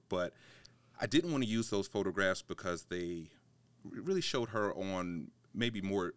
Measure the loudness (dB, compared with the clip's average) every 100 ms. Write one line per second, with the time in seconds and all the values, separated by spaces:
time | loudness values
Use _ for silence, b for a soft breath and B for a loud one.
0 | -2 0 0 b b b b b b -6
1 | 2 2 4 2 2 2 2 0 0 0
2 | 0 4 2 2 -4 -6 -4 -4 -4 -4
3 | -4 -6 -10 -16 _ _ _ _ -14 -8
4 | -2 0 0 0 0 2 2 0 -2 -2
5 | -2 -4 -6 -14 _ 0 0 0 0 2
6 | 0